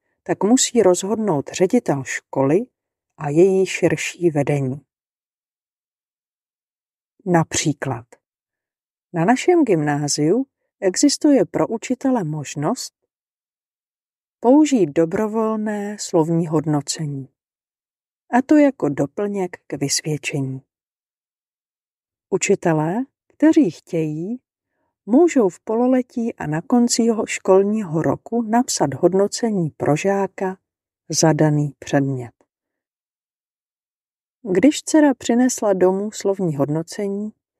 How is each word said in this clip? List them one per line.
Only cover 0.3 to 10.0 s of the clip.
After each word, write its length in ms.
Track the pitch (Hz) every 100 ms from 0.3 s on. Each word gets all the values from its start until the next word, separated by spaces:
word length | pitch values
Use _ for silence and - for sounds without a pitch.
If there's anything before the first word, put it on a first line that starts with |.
| 170
musí 380 | 202 254 - 240
rozhodnout 680 | 190 180 190 220 214 147 -
ředitel 540 | - 185 247 - 139
školy 560 | 123 - - - 135 175 247 _ _ _ _ -
a 120 | 147
její 360 | 151 190 190 185
širší 680 | - 165 156 - - 170
vedení. 500 | 147 143 143 131 139 - _ _ _ _ _ _ _ _ _ _ _ _ _ _ _ _ _ _ _ _ _ _ _ 190
Například 800 | 170 156 - 160 - 139 120 - _ _ _ _ _ _ _ _ _ _
na 120 | 170 175
našem 380 | 262 - 349
gymnáziu 800 | 254 165 147 147